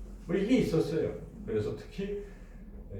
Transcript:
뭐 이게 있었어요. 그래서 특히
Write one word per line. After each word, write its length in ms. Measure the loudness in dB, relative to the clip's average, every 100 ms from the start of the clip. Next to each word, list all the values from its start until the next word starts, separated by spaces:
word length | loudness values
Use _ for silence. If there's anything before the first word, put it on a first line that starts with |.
| -12 -10 0
뭐 100 | 2
이게 220 | 6 6
있었어요. 560 | 6 4 4 2 0 -2 -10 -10 -2
그래서 300 | 0 0 -4
특히 480 | -8 -6 -4 -4 -8 -12 -14 -14 -14 -12 -10